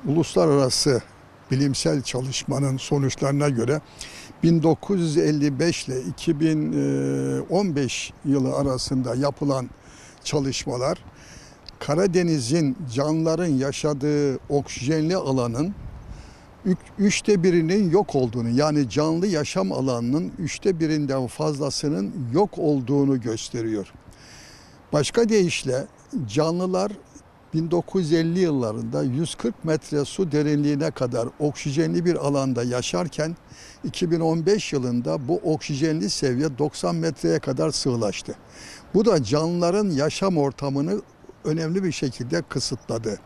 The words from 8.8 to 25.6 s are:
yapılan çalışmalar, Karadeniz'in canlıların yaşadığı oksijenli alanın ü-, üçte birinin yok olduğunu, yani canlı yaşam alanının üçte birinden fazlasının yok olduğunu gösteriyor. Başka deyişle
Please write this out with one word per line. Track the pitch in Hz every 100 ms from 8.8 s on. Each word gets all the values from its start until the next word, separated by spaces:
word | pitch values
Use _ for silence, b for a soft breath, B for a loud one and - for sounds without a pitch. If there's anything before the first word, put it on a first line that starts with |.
| - 131 123 123
yapılan | 143 - 143 131 123 - B B B B
çalışmalar, | - 151 135 120 - 123 131 185 - B B B B B B -
Karadeniz'in | - 151 196 175 175 156 113 165 147 123 143
canlıların | 113 151 160 160 160 180
yaşadığı | 131 135 139 151 143 147 147 143 127 -
oksijenli | 143 - - 127 160 156 185
alanın | 135 131 120 117 170 202 - - B B B B B - 196
ü-, | 180 - -
üçte | 202 - - 202
birinin | 185 170 160 196 190
yok | 175 - 143
olduğunu, | 123 120 117
yani | 120 151 151 127
canlı | 95 156 165 202
yaşam | 160 143 185 190
alanının | 139 135 120 117 147 180 -
üçte | 156 - 202 170
birinden | 160 156 143 135 123
fazlasının | - 156 143 147 - 151 165 202 185 123
yok | 135 208 -
olduğunu | 160 143 120 143 139 135
gösteriyor. | 117 110 - 120 113 107 92 - - B B B B B B B -
Başka | 147 143 - 233
deyişle | 214 175 -